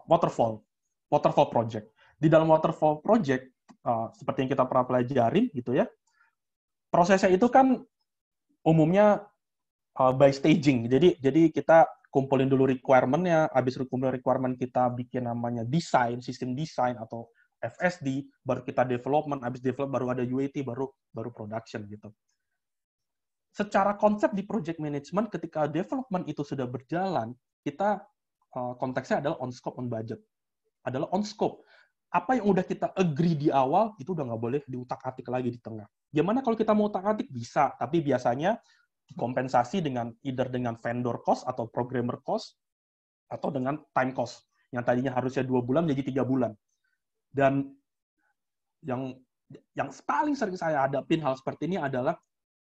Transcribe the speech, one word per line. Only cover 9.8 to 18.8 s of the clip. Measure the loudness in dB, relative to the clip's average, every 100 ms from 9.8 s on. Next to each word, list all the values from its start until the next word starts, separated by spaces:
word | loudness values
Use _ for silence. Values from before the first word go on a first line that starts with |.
| _ 0
eh, | 2
by | 6 6
staging. | 6 4 4 4 2
Jadi, | 2 4 6 4
jadi | 2 4 4
kita | 4 6 6 6 2 _
kumpulin | -2 2 2 4
dulu | 4 4
requirement-nya, | 2 4 4 4 2 2 2 2 0
habis | 0 -2 -4
kumpulin | -2 -2
requirement | -2 0 0 -2
kita | -4 -4 0 0
bikin | -2 -6 -6
namanya | -4 -4 -6 -6
desain, | -2 -4 0 0 0 -4
sistem | -10 -10 -8
desain | -6 -6 -4 -4 -4
atau | -10 -14 -14 _ _ _
F | -12 -4
S | -4 -4
D, | -6 -6 -8 _
baru | -6 -6
kita | -4 -2